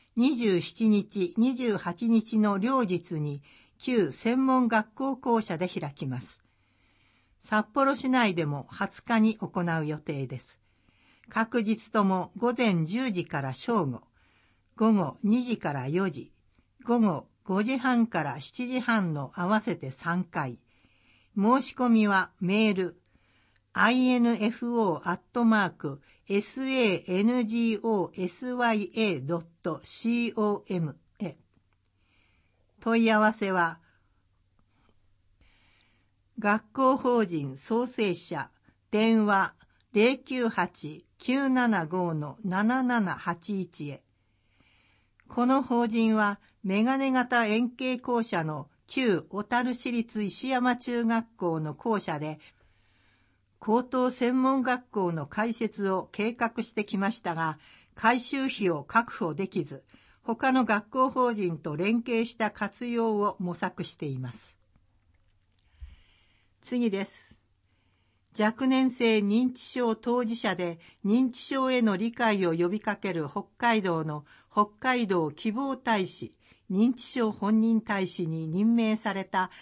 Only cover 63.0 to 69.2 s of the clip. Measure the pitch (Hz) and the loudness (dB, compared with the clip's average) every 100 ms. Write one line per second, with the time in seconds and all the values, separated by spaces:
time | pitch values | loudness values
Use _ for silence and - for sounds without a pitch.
63 | 226 208 202 - 180 170 185 - 175 - | 0 0 -2 -2 -6 -4 -6 -6 -10 -8
64 | 151 131 127 - - _ _ _ _ _ | -8 -6 -8 -12 -18 _ _ _ _ _
65 | _ _ _ _ _ _ _ _ - - | _ _ _ _ _ _ _ _ -20 -20
66 | _ _ _ _ _ _ - 247 240 190 | _ _ _ _ _ _ -6 -2 0 0
67 | 196 - - _ _ _ _ _ _ _ | -4 -10 -20 _ _ _ _ _ _ _
68 | _ _ _ - 214 220 262 262 262 247 | _ _ _ -2 0 0 2 2 2 2
69 | 233 220 | 2 4